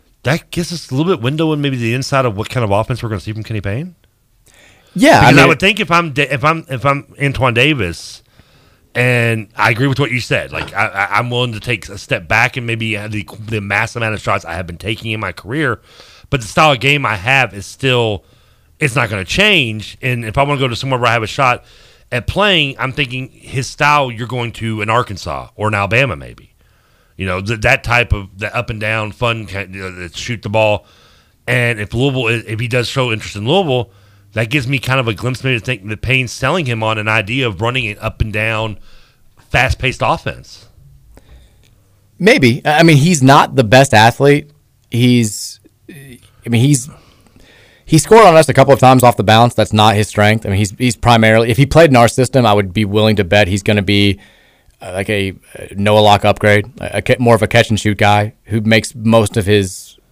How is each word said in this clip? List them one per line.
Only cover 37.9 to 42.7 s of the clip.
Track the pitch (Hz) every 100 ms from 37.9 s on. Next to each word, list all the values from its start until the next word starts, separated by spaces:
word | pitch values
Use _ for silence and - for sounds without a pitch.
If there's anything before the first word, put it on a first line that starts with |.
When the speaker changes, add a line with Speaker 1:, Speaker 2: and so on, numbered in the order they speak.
| 104
Speaker 1:
up | 110 -
and | 110
down, | 104 110 110 110 101 - - _ _ _ _ _
fast-paced | 135 127 - 131 -
offense. | 120 160 - - - - - _ - _ _ - _ - _ _ _ _ _ _ _ -
Speaker 2:
Maybe. | 185 285 127 131
I | -